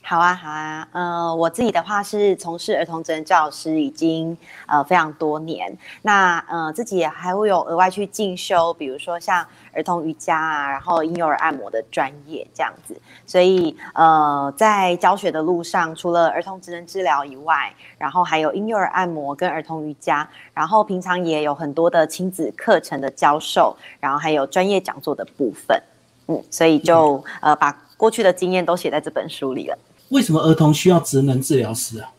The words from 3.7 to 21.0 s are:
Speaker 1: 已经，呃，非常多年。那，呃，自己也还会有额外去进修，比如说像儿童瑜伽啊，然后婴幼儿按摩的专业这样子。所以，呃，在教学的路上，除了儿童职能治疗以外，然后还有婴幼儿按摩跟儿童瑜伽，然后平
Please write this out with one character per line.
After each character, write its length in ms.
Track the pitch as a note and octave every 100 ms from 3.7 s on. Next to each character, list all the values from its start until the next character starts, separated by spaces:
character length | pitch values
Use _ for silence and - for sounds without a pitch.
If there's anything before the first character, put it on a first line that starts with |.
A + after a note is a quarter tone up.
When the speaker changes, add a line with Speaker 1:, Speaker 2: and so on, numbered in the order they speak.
| D#3
Speaker 1:
已 80 | C#3
经， 480 | - E3 D#3+ D#3+ E3 - - -
呃， 160 | D3
非 120 | C#3 F3+
常 160 | D#3
多 260 | D3 D#3 D3+
年。 360 | D#3+ B2 - F#3 - -
那， 340 | G#3+ G3+ F#3 E3+ -
呃， 240 | E3 D#3+
自 120 | D#3 A#3
己 120 | F#3
也 100 | D#3+
还 280 | D#3 F3+ F#3+
会 140 | G#3+
有 140 | F3+
额 120 | - E3+
外 140 | F#3
去 160 | G3 G3
进 320 | - G3+ F3+
修， 340 | - F3+ E3 E3
比 100 | C#3
如 140 | C#3
说 200 | - E3+
像 240 | F#3 F3+ - - -
儿 80 | -
童 240 | D#3+ F3 D#3+
瑜 80 |
伽 240 | D#3+ - D#3+
啊， 320 | D#3+ D3+ C#3+
然 100 | C#3
后 240 | F3+ E3+
婴 120 | D#3 E3+
幼 100 | D#3+
儿 100 | C#3+
按 140 | D#3+
摩 200 | C#3 G2
的 120 | A2+ A2+
专 200 | - C3+ D3 D3
业 180 | D#3 -
这 80 | -
样 100 | C3 - -
子。 80 | - _ - -
所 160 | F3+
以， 340 | F#3 F#3 E3 - - -
呃， 580 | E3 D#3 D3 C#3+ C#3 C#3
在 400 | A3 G3+ F#3 F3
教 200 | F#3 G3
学 140 | G3
的 100 | D#3
路 220 | D#3 F3
上， 320 | E3+ F#3+ E3 D#3+
除 160 | F3
了 160 | E3+ D#3+
儿 140 | D#3
童 180 | F3 F#3+
职 80 | F3+
能 160 | F3 F3
治 160 | F#3+
疗 240 | F3+ C#3+ C#3+
以 100 | C3
外， 360 | D3+ D3 A2 _ - _
然 140 | D#3
后 120 | F3+
还 140 | E3+ D#3+
有 160 | D#3
婴 140 | G3 G#3+
幼 100 | G#3+
儿 100 | F3+
按 200 | F#3 F3+
摩 240 | D#3 C#3 C#3
跟 140 | F3+
儿 140 | D#3
童 240 | D#3 D#3+ D3+
瑜 80 | D3
伽， 300 | - D3 D3+ - -
然 140 | - D#3
后 160 | G#3+
平 180 | G#3 F#3